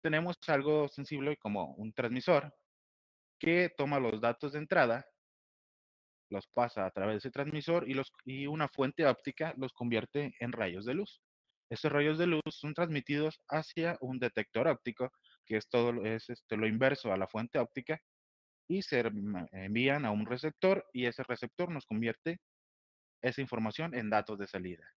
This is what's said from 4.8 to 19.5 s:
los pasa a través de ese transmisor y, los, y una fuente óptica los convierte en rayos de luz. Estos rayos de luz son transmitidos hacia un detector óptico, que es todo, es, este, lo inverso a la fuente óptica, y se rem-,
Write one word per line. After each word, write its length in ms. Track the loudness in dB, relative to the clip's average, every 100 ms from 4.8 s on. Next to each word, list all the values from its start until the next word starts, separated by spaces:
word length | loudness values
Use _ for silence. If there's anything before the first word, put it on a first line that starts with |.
| 6 4 -4 _ _ _ _ _ _ _ _ _ _ _ _
los 160 | -8 -2
pasa 380 | 0 0 0 -4
a 60 |
través 220 | 0 -2
de 40 | -2
ese 120 | -4
transmisor 580 | -6 -4 -4 0 0 0
y, 40 |
los, 180 | -4 -4 -10 -10
y 220 | -8 -6
una 200 | -2 -2
fuente 400 | 0 -2 4 4
óptica 460 | 4 -4 -4 -6 -4
los 140 | -8
convierte 600 | -4 0 0 0 -4 -4 -6
en 120 | -8
rayos 340 | -2 -4 -2 -4
de 80 |
luz. 280 | -4 -4 -10 _ _ _ _ _
Estos 220 | -4 0
rayos 260 | 2 2 2
de 100 | 2
luz 140 | 2 -2
son 220 | -6 -8
transmitidos 680 | -2 0 -2 -2 0 -2 -4 _
hacia 500 | -4 -4 -4 -2 -2
un 180 | -6 -2
detector 480 | -2 -2 -2 2 2
óptico, 440 | 2 -4 -4 -6 _ _ _ _
que 120 | -4
es 100 | 2
todo, 360 | 2 2 2 -2
es, 240 | -4 -6
este, 280 | -14 _ 0
lo 100 | 2
inverso 460 | 4 4 2 0
a 40 | 0
la 100 | 0
fuente 300 | -4 -2 -2
óptica, 420 | -2 -4 -6 -8 _ _ _ _ _ _ _
y 120 | -4
se 220 | 2 2
rem-, 440 | 2 -2 -4 -4 -6